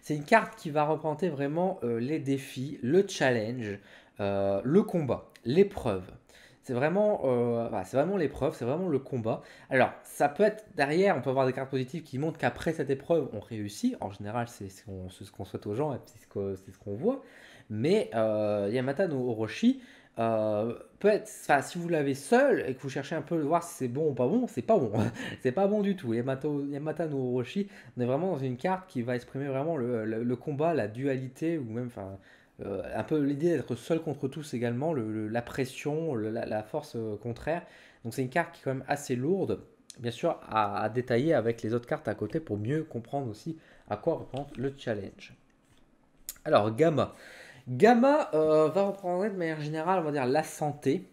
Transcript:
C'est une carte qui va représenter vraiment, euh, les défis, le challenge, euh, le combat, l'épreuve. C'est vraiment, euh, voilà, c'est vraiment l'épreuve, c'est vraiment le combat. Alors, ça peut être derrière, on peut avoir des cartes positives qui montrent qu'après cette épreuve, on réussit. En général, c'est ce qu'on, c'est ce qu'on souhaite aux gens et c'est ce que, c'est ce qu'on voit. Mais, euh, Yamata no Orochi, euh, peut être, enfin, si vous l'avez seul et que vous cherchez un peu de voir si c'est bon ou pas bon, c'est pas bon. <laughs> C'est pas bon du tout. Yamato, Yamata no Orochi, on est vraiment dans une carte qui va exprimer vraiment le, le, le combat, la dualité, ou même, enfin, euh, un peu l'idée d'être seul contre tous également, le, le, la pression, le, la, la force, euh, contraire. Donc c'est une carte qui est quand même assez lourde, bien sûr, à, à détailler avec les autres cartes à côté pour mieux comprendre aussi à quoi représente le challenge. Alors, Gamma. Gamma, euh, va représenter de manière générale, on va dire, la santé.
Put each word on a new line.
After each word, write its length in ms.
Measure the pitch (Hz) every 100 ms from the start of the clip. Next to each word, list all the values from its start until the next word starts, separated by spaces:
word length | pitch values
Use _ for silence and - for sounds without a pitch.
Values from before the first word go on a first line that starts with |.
C'est 160 | - 151
une 80 |
carte 340 | 147 226 208 -
qui 100 | 165
va 140 | 147
représenter 460 | 147 156 160 147 185
vraiment, 500 | 139 139 156 185 185
euh, 160 | 120 117
les 180 | 120 160
défis, 640 | 135 135 135 - 135 -
le 240 | 117 170 196
challenge, 720 | - 139 120 107 123 107 98 - - - -
euh, 420 | 101 98 98 98
le 180 | 123 170
combat, 480 | 214 180 139 104 - -
l'épreuve. 680 | 113 156 202 - 123 95 92 - _ - - -
C'est 80 | -
vraiment, 480 | 123 147 185 208 185
euh, 460 | 135 123 120 117 117
voilà, 160 | 107
c'est 120 | 90 123
vraiment 200 | 170 202
l'épreuve, 400 | 156 - 135 156
c'est 80 |
vraiment 240 | 120 151 185
le 100 | 135
combat. 440 | 135 131 110 - - - -
Alors, 220 | 131 107 -
ça 260 | - - 147
peut 140 | 143
être 220 | 208 - -
derrière, 420 | - 139 156 196 160
on 40 |
peut 100 | 127
avoir 160 | 131 131
des 60 |
cartes 180 | 127 135
positives 320 | 135 127 175
qui 160 | - 127
montrent 200 | 156 156
qu'après 340 | 131 - -
cette 180 | 160 139
épreuve, 380 | 135 - 170 127
on 60 | 107
réussit. 580 | - 110 104 - 247 247
En 100 | -
général, 380 | 101 104 117 117
c'est 200 | - 98
ce 160 | -
qu'on, 240 | - 95 92
c'est 140 | -
ce 80 | 95
qu'on 140 | -
souhaite 240 | 95 - -
aux 60 | 104
gens 180 | 151
et 40 | 123
c'est 140 | - -
ce 80 | -
que, 300 | 107 98 95
c'est 160 | -
ce 60 | 98
qu'on 160 | - 101
voit. 260 | 185 269 - - - - -
Mais, 400 | 107 135 214 - 117
euh, 520 | 110 107 107 104 101
Yamata 340 | 123 127 139 190
no 240 | 135 123
Orochi, 500 | 110 110 - 233 269 - - - -
euh, 560 | 113 110 107 104 113 - - _
peut 80 | 202
être, 240 | 208 - -
enfin, 180 | - 143
si 160 | 233 185
vous 100 | 170
l'avez 260 | 165 139
seul 500 | 135 - 240 277 175 117
et 60 |
que 80 | 131
vous 60 | 139
cherchez 260 | 139 135
un 80 | 160
peu 140 | 156 170
de 60 |
voir 200 | 143 170
si 100 | 165
c'est 120 | - 131
bon 200 | 123 156
ou 60 |
pas 120 | 120 127
bon, 220 | 220 247
c'est 140 | -
pas 140 | 120 220
bon. 140 | 127 - - -
<laughs> 240 | - -
C'est 100 | 131
pas 160 | 123 196
bon 120 | 208
du 140 | 202
tout. 180 | 190 117
Yamato, 520 | 113 123 135 151 147 139
Yamata 400 | 143 151 156 165
no 280 | 139 127
Orochi, 340 | 123 120 202 202 - - -
on 40 |
est 40 |
vraiment 280 | 120 135 185
dans 60 | 156
une 180 | 131 123
carte 340 | 180 185 185
qui 120 | 131
va 120 | 117
exprimer 320 | 123 - 135 139
vraiment 300 | 131 151 160
le, 280 | 120 120
le, 200 | 110 110
le 120 | 120 123
combat, 380 | - 139 160
la 140 | 160 107
dualité, 680 | 110 139 131 131 - 160 170
ou 140 | 117
même, 160 | 110 123
enfin, 320 | 120 95 98 - - _ -
euh, 180 | 98 98 127 110
un 80 |
peu 180 | 110 156
l'idée 280 | 139 143 170
d'être 260 | 160 156 120
seul 240 | - 165
contre 260 | 160 139 135
tous 280 | 151 147
également, 380 | 127 120 120 156
le, 160 | 151 110
le, 200 | 110 107
la 120 | 113
pression, 760 | 120 - 127 - 147 151 165 123
le, 140 | 107
la, 160 | 113 117
la 180 | 107
force, 320 | 107 156 147 120
euh, 180 | 110
contraire. 480 | 104 120 113 - 170 175 - - -
Donc 100 | 120
c'est 100 | 117
une 60 | 127
carte 280 | 170 165 -
qui 60 |
est 20 |
quand 100 | -
même 100 | 131 139
assez 260 | 143 -
lourde, 460 | 123 131 190 151 101 - _ _ -
bien 100 | 120
sûr, 300 | - 170 - -
à, 340 | 110 104 101
à 60 | 107
détailler 440 | 113 120 117 156
avec 300 | 147 113 117
les 120 | 107
autres 120 | 120 120
cartes 220 | 151 -
à 80 | 104
côté 240 | 104 165
pour 180 | 160 104
mieux 240 | 104 151
comprendre 480 | 151 120 117 139 131
aussi 260 | 104 - 160 - - -
à 80 | 104
quoi 180 | -
représente 420 | 147 117 131 147 -
le 180 | 135 135
challenge. 600 | - 104 95 - - - _ _ _ _ _ _ _ _ - -
Alors, 300 | 151 143 107
Gamma. 400 | 110 160 147 98 - - - - - -
Gamma, 600 | 127 208 240 269 302 -
euh, 380 | 156 156 156 156
va 160 | 185 202
représenter 420 | 196 180 180 208
de 80 | 196
manière 240 | 165 156
générale, 400 | 147 156 160 190
on 40 |
va 60 | 156
dire, 140 | 147
la 180 | 123 147
santé. 640 | 156 - 151 143 135 160 -